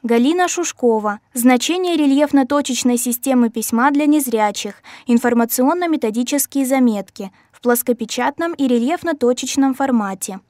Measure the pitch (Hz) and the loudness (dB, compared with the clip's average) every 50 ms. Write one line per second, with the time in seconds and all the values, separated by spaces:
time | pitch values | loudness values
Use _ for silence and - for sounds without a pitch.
0 | _ 233 233 233 240 269 330 359 359 339 - - 349 - - _ - 240 226 220 | _ 0 2 2 4 2 2 2 0 0 -2 -4 -6 -6 -6 _ 0 0 0 2
1 | 208 214 202 208 _ _ _ 254 233 247 254 247 240 - 320 370 370 359 339 302 | -2 -4 -6 -6 _ _ _ 2 4 4 4 4 2 -2 -2 -2 -2 -2 0 2
2 | 302 285 269 277 294 285 - 277 269 247 285 285 285 - 254 233 - 247 247 240 | 2 2 4 2 2 4 4 2 2 2 0 -2 0 -2 -4 -2 0 0 0 0
3 | - 247 233 - - 269 262 247 240 226 220 226 214 - - 226 240 285 285 285 | -2 -2 -6 -4 -2 0 2 2 2 2 0 -4 -6 -4 -2 0 2 2 2 2
4 | 302 294 294 302 285 254 226 220 214 208 208 - - 208 202 - _ - - - | 2 2 2 2 2 0 -2 0 0 0 -2 -4 -10 -10 -12 -14 _ -20 -20 -20
5 | - - 240 233 - 240 240 233 233 233 - - 254 269 330 349 359 339 311 294 | -2 0 0 2 2 2 2 2 0 0 0 0 2 2 2 0 0 0 -2 0
6 | - 226 208 226 247 240 - 285 - - - 277 277 247 269 269 254 240 220 202 | -2 -2 -2 -2 -4 -2 -2 -4 -4 -4 -4 -4 -2 0 2 2 2 2 2 0
7 | 196 - _ - 208 190 _ _ _ _ _ _ _ 240 240 240 - - 247 226 | -6 -10 _ -14 -14 -14 _ _ _ _ _ _ _ 0 0 0 0 -2 -2 -4
8 | 226 214 - - 247 269 294 _ 330 339 339 - 277 262 247 240 226 254 330 359 | -4 -8 -6 -4 -4 -4 -4 _ -6 -6 -4 -2 0 0 2 2 0 0 -2 -2
9 | - 330 320 285 - 240 254 247 - 254 - - 269 269 262 - 269 269 254 233 | -2 -4 -4 0 0 0 0 0 -2 -6 -2 0 0 0 0 0 -2 0 0 0
10 | 214 196 190 190 - - 196 190 _ _ | 0 -2 -6 -8 -10 -12 -12 -14 _ _